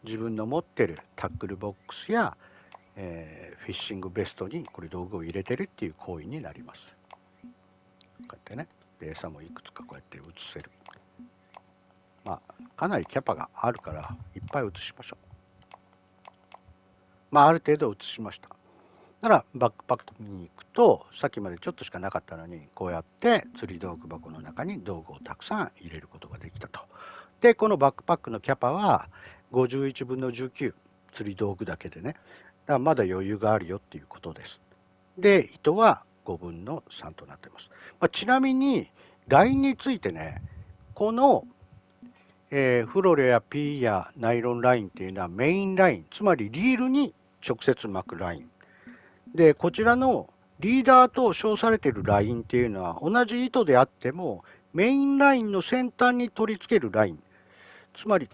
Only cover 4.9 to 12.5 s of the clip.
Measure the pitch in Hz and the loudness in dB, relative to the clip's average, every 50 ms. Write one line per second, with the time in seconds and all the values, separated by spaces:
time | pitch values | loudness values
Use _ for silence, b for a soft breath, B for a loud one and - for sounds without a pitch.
4.9 | 90 90 90 92 104 90 82 82 87 98 95 - 123 - 196 - _ - - 85 | -10 -10 -10 -10 -10 -10 -10 -8 -8 -8 -6 -6 -6 -6 -6 -12 _ -10 -10 -10
5.9 | 80 _ - - 90 80 76 92 139 156 139 - - - - - - - - - | -10 _ -14 -14 -14 -12 -12 -12 -14 -12 -14 -16 -18 -18 -20 -20 -20 -20 -20 -20
6.9 | _ _ _ _ - _ _ _ _ _ - 240 _ _ _ _ _ _ _ _ | _ _ _ _ -20 _ _ _ _ _ -20 -20 _ _ _ _ _ _ _ _
7.9 | _ _ _ _ _ - 240 - - _ _ - 101 - - _ _ _ _ _ | _ _ _ _ _ -20 -20 -20 -20 _ _ -16 -14 -14 -14 _ _ _ _ _
8.9 | _ _ 80 78 80 - - 82 78 73 78 85 - - _ - _ - 80 78 | _ _ -16 -16 -14 -12 -14 -14 -14 -16 -20 -20 -20 -20 _ -20 _ -20 -20 -20
9.9 | 76 78 _ _ - 69 69 80 82 - - - - - - - _ _ _ 50 | -20 -20 _ _ -20 -20 -20 -20 -20 -20 -20 -16 -16 -18 -18 -18 _ _ _ -20
10.9 | 50 - _ _ _ - 247 - _ _ _ _ _ - _ _ _ _ _ _ | -20 -20 _ _ _ -20 -20 -20 _ _ _ _ _ -20 _ _ _ _ _ _
11.9 | _ _ _ _ _ _ _ 104 85 - _ - | _ _ _ _ _ _ _ -12 -12 -12 _ -20